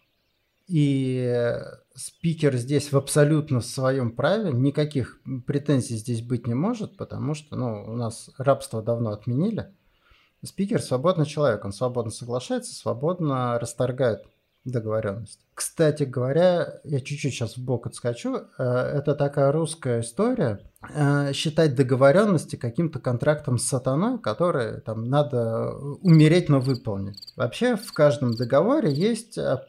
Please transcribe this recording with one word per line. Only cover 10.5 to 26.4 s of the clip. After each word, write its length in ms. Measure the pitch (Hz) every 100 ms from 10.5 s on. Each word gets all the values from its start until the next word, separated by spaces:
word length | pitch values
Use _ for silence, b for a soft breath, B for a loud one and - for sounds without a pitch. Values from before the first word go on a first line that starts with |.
| - 202 196
свободный 440 | - 127 156 175 151
человек, 400 | 156 147 104 101
он 80 |
свободно 380 | 98 127 123 113
соглашается, 600 | - 120 120 - 247 240 -
свободно 840 | - 113 147 180 156 131 123 120
расторгает 680 | 117 - 127 127 131 104 - _ _ _ 127
договорённость. 760 | 123 110 110 104 98 107 - _ -
Кстати 480 | - - 160 147
говоря, 760 | 139 123 127 147 180 175 147 -
я 160 | - 143
чуть-чуть 320 | - 143 143
щас 240 | - 113 -
вбок 300 | 127 120 117
отскочу, 480 | - 123 117 247 254 - -
э, 60 | 127
это 500 | 123 131 143 139 139
такая 360 | 143 143 139
русская 500 | 151 160 156 131 117
история, 580 | 117 - 220 254 143 101 - _ -
э, 400 | 151 143 143 143
считать 420 | 139 160 151 160 127
договорённости 800 | 135 127 139 156 214 175 - 143
каким-то 420 | 120 113 165 127
контрактом 580 | - 120 - 151 - 123
с 40 | -
сатаной, 540 | 131 135 135 208 254
который 600 | - 107 175 156 110 110
там 240 | - 110 113
надо, 280 | 143 139 127
э, 380 | 113 113 120 110 143 143
умереть, 480 | 190 160 151 175